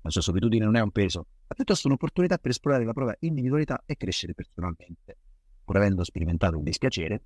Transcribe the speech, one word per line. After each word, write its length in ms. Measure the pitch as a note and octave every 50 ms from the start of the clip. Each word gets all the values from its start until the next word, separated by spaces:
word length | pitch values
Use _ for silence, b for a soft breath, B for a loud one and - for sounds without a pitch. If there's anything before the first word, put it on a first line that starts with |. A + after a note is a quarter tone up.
La 80 | - E2
sua 140 | E2 G2 E2+
solitudine 420 | - E2+ F#2+ F#2+ A#2 A2 A#2 G#2+
non 120 | G#2+ A2
è 40 | A#2
un 120 | A2+ G2+ -
peso, 340 | - G2+ F#2 - E2+ D#2 - - _ -
ma 80 | - -
piuttosto 320 | - C4 - G#3 - -
un'opportunità 520 | D3+ C#3 - - D#3 - - F3+ F3+ F#3 F3
per 140 | _ B2+ B2
esplorare 340 | - _ D3 C#3 C3 A#2
la 80 | A2+ A#2
propria 240 | C3 C3+ A#2+ G#2 -
individualità 640 | - E3 D#3+ C#3+ B2 B2+ C3 D3+ D#3 - C#3 - -
e 140 | - D3+ -
crescere 340 | - F#2 F2+ - - E2+ F#2
personalmente. 880 | - F2+ _ _ - E2+ F2+ E2+ - - _ E2+ - _ - - _ _ - - _ _ _ - - -
Pur 140 | - G#2
avendo 280 | G2 G2+ G2+ G2 F2+ F2+
sperimentato 520 | - - - E2 E2 F2 E2 - F#2+ E2
un 80 | D#2+ D2+
dispiacere 580 | D2+ - - - C3 - - E2 D#2 G#2 G#2+ -